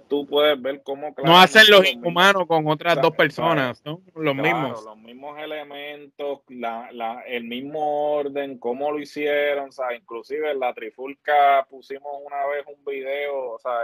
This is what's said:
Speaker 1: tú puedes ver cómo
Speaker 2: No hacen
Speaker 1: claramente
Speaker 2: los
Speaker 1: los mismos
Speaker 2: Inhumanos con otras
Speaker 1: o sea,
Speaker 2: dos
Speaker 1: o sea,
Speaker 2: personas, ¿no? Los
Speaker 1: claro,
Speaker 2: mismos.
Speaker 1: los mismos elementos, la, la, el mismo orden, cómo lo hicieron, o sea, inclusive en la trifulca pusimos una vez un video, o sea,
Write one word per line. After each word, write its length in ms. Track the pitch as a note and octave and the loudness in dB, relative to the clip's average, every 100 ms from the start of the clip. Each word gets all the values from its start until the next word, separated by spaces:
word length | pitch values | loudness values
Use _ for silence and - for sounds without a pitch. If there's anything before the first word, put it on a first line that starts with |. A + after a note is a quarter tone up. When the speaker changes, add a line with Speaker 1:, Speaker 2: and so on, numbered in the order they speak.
| - | -2
Speaker 1:
tú 180 | D3 C#3 | -4 -2
puedes 340 | D3 D3+ C#3 | 2 2 2
ver 200 | B2+ C#3+ | -4 -8
cómo 300 | - C#3 D3 C#3+ | -10 -10 -10 -4
Speaker 2:
No 160 | C#3 F3 | 6 8
hacen 260 | F3+ A3 G#3+ | 8 8 8
Speaker 1:
claramente 40 | |
Speaker 2:
los 0 | |
Speaker 1:
los 120 | G3+ | 8
mismos 240 | F#3+ A#2+ F3 | 6 0 -4
Speaker 2:
Inhumanos 420 | F3 G3 G3 E3+ | 4 4 4 2
con 200 | E3 D3+ | 0 0
otras 260 | D#3 E3+ | -2 2
Speaker 1:
o 20 | D#3+ | 2
sea, 60 | |
Speaker 2:
dos 100 | D#3+ | 2
Speaker 1:
o 20 | |
sea, 40 | D#3 | 2
Speaker 2:
personas, 680 | D#3+ - E3 D#3 B2+ A#2 | 0 2 0 0 -2 -4
¿no? 180 | D3 F3 F#3+ D#3+ | -12 -14 _ -4
Los 180 | D3+ | -2
Speaker 1:
claro, 80 | C3+ | 0
Speaker 2:
mismos. 440 | D3 - A#2+ A#2 A2 | 0 0 -4 -8 -14
Speaker 1:
los 120 | G#2+ | -20
mismos 400 | A2+ B2+ C#3+ D3 | -20 -18 -18 -14
elementos, 1000 | D3+ D3+ C#3+ C#3+ D3 D3 C#3+ - C#3+ C#3 _ | -12 -12 -12 -14 -14 -14 -18 -10 -8 -8 _
la, 420 | B2+ A#2 A#2 A#2+ | -8 -8 -8 -12
la, 300 | A#2+ A2+ A#2+ | -8 -8 -8
el 200 | A#2+ B2 | -8 -8
mismo 720 | A#2 B2 C#3 D#3 D3+ D3 D3 | -6 -10 -8 -4 -2 0 0
orden, 440 | D3 C#3+ C#3 C#3 B2 | -2 -2 -4 -6 -6
cómo 320 | A#2+ B2 D3 | -6 -4 -4
lo 100 | D3 | -4
hicieron, 680 | D3 D3 D3 D3 D3 C#3+ C3+ | -8 -4 -2 0 0 -2 -6
o 40 | |
sea, 200 | - B2+ | -6 -6
inclusive 580 | A#2 _ A#2 - D3 D3+ | -6 _ -14 -8 -6 -4
en 100 | C#3 | -2
la 120 | B2 | -4
trifulca 960 | A#2 A2 - C3+ C#3 - D3 C#3+ C#3 C3+ | -4 -12 -12 -14 -10 0 4 6 4 2
pusimos 400 | C3+ B2 C#3 C#3+ C#3+ C#3+ | -12 -14 -14 -12 -14 -10
una 200 | C#3+ C#3 | -6 -4
vez 180 | C#3+ C#3+ | -4 -8
un 180 | C#3+ C#3+ | -12 -8
video, 680 | C#3 C3 C#3+ C#3+ C#3 B2+ | -6 -6 -4 -4 -4 -6
o 80 | A2+ | -8
sea, 220 | B2+ A#2+ | -4 -4